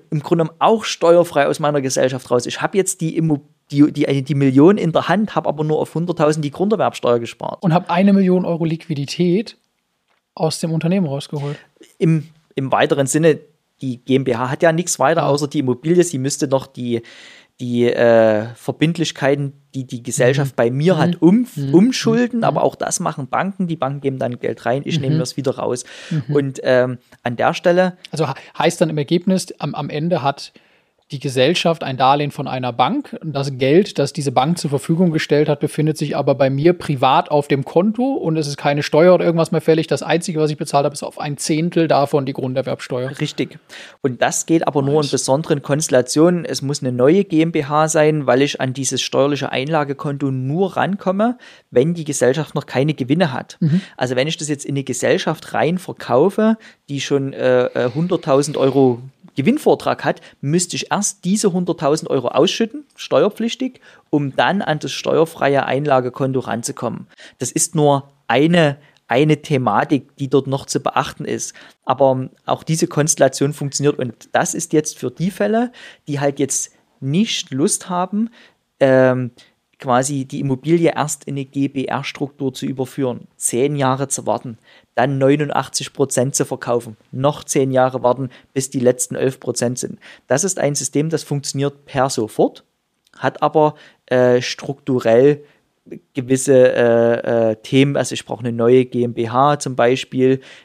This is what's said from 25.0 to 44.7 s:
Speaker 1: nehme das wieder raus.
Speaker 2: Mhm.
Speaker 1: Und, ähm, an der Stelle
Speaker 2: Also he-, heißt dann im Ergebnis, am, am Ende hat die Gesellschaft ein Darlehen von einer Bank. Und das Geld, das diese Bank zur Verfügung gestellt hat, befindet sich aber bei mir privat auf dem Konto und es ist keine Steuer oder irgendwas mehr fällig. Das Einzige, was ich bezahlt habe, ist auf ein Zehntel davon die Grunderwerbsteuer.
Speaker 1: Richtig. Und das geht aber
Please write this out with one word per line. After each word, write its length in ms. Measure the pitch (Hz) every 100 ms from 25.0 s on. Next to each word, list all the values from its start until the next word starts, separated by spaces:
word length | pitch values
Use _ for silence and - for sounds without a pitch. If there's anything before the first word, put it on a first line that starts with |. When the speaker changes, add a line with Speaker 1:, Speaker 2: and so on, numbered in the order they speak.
| 135
Speaker 1:
nehme 120 | 156
das 200 | 123 -
wieder 200 | 131 117
raus. 260 | 110 123 - - -
Speaker 2:
Mhm. 260 | 160 127 147
Speaker 1:
Und, 240 | 139 131
ähm, 360 | - 127 127 123 _ _
an 120 | 123 120
der 180 | 117
Stelle 440 | 170 180 175 185 180 -
Speaker 2:
Also 160 | 151 147
he-, 60 | - - -
heißt 220 | 262 -
dann 120 | 165
im 60 | 151
Ergebnis, 500 | 139 175 190 185 - -
am, 160 | 151 -
am 140 | 143
Ende 320 | 151 165 -
hat 320 | 135 - - _ _ _ _ _ _
die 100 | 139
Gesellschaft 640 | 143 127 131 180 175 160 -
ein 100 | 131
Darlehen 360 | 135 147 143
von 180 | - 135
einer 240 | 131 127
Bank. 440 | 120 131 277 - -
Und 80 | 160
das 260 | 139 139 131
Geld, 400 | 131 160 202 -
das 140 | 139
diese 220 | - 139
Bank 240 | 127 139 175
zur 120 | 151
Verfügung 420 | 135 - 165 185
gestellt 360 | 156 - 147 156
hat, 140 | 147
befindet 360 | 147 - 156 151
sich 200 | 147 -
aber 180 | 139 131
bei 140 | 135
mir 240 | 135 160
privat 580 | 175 - 135 131 151 180
auf 160 | 147 -
dem 160 | 139
Konto 520 | 135 165 202 226 262 269
und 200 | 165 160
es 100 | 143
ist 120 | 139
keine 260 | 147 147
Steuer 320 | 143 151 180 170
oder 80 |
irgendwas 300 | 175 165 160
mehr 80 | 160
fällig. 260 | - 160 156
Das 160 | 143
Einzige, 380 | - 160 175 156
was 100 | 156
ich 60 | 151
bezahlt 260 | 151 143
habe, 80 | 143
ist 120 | 143
auf 140 | - -
ein 200 | 151 143
Zehntel 500 | - 156 170 170 160
davon 380 | 139 143 151 135
die 80 |
Grunderwerbsteuer. 880 | 135 131 131 123 131 - 127 131 139
Speaker 1:
Richtig. 360 | 151 - 139 - _ - - -
Und 200 | 135 120
das 260 | 123 - -
geht 200 | 165
aber 140 | -